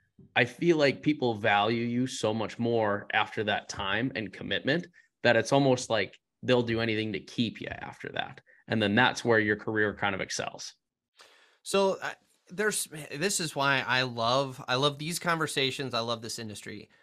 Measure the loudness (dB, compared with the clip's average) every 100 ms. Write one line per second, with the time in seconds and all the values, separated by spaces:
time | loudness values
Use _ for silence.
0 | _ _ -2 2 2 2 2 4 4 2
1 | 0 0 0 0 4 4 4 2 0 -2
2 | -2 -2 -2 0 -4 -2 0 2 2 0
3 | -2 -2 0 -2 -2 -2 -4 -8 -2 -2
4 | -2 -4 -8 -10 -6 -4 0 -2 -4 _
5 | _ _ 4 4 4 4 4 2 2 -2
6 | -2 -8 _ _ 2 2 4 0 0 -2
7 | -2 -6 -8 -2 -2 -2 -12 -10 -12 -14
8 | -12 -8 -8 -10 _ _ -4 0 2 4
9 | 4 4 2 4 4 0 0 0 0 0
10 | -4 -2 -6 -6 -8 -8 -16 -18 _ _
11 | _ _ -20 _ _ _ -4 2 2 0
12 | -6 -10 _ _ _ -2 -2 -2 -6 -10
13 | -10 -4 -2 0 -4 0 2 2 2 2
14 | 0 0 2 2 0 -6 -2 2 2 0
15 | -8 -4 -2 0 0 0 -2 -2 -4 -4
16 | -2 -4 -6 -10 -10 -12 -12 -14 -16 _